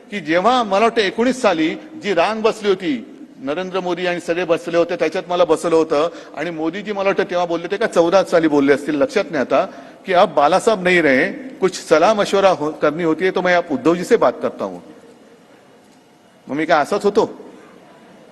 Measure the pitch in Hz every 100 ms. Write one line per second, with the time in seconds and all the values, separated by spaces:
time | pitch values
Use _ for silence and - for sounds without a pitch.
0 | - 208 151 170 196 254 220 190 226 226
1 | 190 196 240 254 208 165 160 190 - -
2 | 196 175 175 220 220 - 202 185 180 127
3 | 107 - - - 131 156 185 185 180 175
4 | 180 175 165 170 175 165 170 170 170 180
5 | 160 185 180 180 170 156 175 160 160 147
6 | 170 - - - 165 160 160 180 202 202
7 | 196 190 185 180 175 170 170 202 220 185
8 | 170 190 180 180 160 147 139 139 - 151
9 | 135 208 196 156 117 139 190 - - -
10 | - 180 196 151 143 180 226 214 180 180
11 | 156 131 180 - - - 185 - - 156
12 | 180 214 202 196 190 156 147 151 151 151
13 | 170 156 185 185 185 175 175 131 135 175
14 | 180 226 147 120 123 - 101 90 - -
15 | - - - - _ - _ - _ _
16 | _ _ _ _ - 135 156 160 139 202
17 | 202 190 131 - - - - - - -
18 | - - -